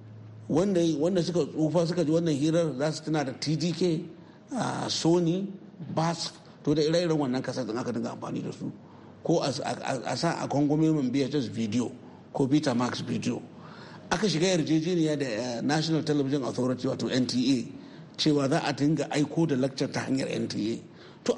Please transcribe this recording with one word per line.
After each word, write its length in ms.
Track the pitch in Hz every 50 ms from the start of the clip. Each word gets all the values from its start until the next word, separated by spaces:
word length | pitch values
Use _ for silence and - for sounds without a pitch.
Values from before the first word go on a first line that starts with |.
| - - - - - - - - - -
Wanda, 320 | 170 156 190 202 190 170 170 165 156 135
wanda 240 | 156 175 196 180 160
suka 220 | 175 165 175 147
tsufa 420 | - - 139 156 151 147 175 170 156
suka 160 | 175 175 165
ji 60 | 143
wannan 240 | 160 165 170 165 151 131
hirar 360 | 147 160 160 175 170 156 131 127
za 140 | 143 156
su 120 | 156 - -
tuna 200 | 156 156 151 143
da 80 | 131 123
T 220 | - - 143 160
D 160 | 147 156 175
K, 320 | 156 - 185 180 156 - - - - - - - - - - - 285
ah, 320 | 233 143 131 127 131 127 113
Sony, 580 | - - - 160 170 180 175 160 175 190 202 202 - - - - - - 151 131 -
Bass, 360 | 156 160 170 165 - - - - - - - - - -
to 100 | 143 151
da 60 | 156
ire-iren 360 | 147 156 160 170 180 165 156 151
wannan 240 | 143 127 123 -
kaset 240 | - 131 120 127 123 101
din 100 | 110 123
aka 140 | - 120
dinga 200 | 117 117 113 113 107 -
amfani 240 | 117 117 - - -
da 80 | 127
su. 200 | - - 139 131 - - - - - - - - - - -
Ko 160 | - - 123
a, 60 | - - - - -
a, 80 | -
a, 300 | 123 - - - 127 127 - 82
a 60 | 135 131
sa 200 | 165 170 147 - -
a 40 | 120
kwangomin 640 | - 147 147 139 151 156 160 160 156 156 131 123
V 120 | 120 139 135
H 120 | 123 143
S 100 | 147 120
video 460 | 107 101 113 113 107 107 123 113 101 - - - - - - - - -
ko 140 | - 139 123
Betamax 540 | 143 156 - - 120 120 - - - -
video. 400 | - 120 117 107 - - 240 - - - - - - - - - - - - - - -
Aka 160 | 180 170 208 202
shiga 200 | 147 151 175 196 185 165
yarjejeniya 600 | 143 127 160 160 156 180 185 170 156 156 151 139
da, 80 | 143
eh, 360 | 127 107 107 123 127 120 120
National 420 | 127 131 151 156 156 160 160 151 -
Television 400 | 151 147 147 139 135 139 147 123
Authority, 420 | 123 147 - 123 127 127 - - 135
wato 220 | 127 - 117 107
N 160 | 104 131 123
T 340 | - 120 123 123 131 139 120
A, 580 | 113 - - - - - - - - - - -
cewa 320 | - 156 147 147 139 127
za 100 | 156 160 -
a 80 | 135 143
dinga 340 | 117 139 147 160 147 139 -
aiko 380 | 123 143 151 147 - 160 165 160
da 80 | 143
lecture 320 | 127 135 131 - - 139 117
ta 140 | - 123
hanyar 260 | 107 - 135 135 135 117
N 180 | 110 113 117 107
T 240 | 104 104 104 110 113
A. 80 | - - - - - - - - - -
To, 100 | - -